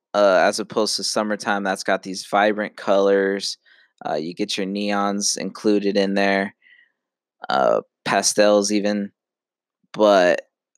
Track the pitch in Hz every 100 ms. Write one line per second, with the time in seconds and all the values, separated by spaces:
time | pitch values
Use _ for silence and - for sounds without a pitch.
0 | _ 101 101 90 92 107 101 117 104 -
1 | - 113 107 101 113 101 98 98 - 95
2 | 98 92 - 101 107 104 104 - - 98
3 | 98 98 98 101 - - _ _ _ _
4 | - 78 82 180 104 - 95 101 104 101
5 | 101 101 101 - 95 - 107 104 101 101
6 | 98 98 98 98 101 - _ _ _ _
7 | _ _ _ _ - 67 60 55 - _
8 | - 101 98 - 104 104 101 104 101 104
9 | 101 - _ _ _ _ _ _ _ -
10 | 104 98 90 - - _ _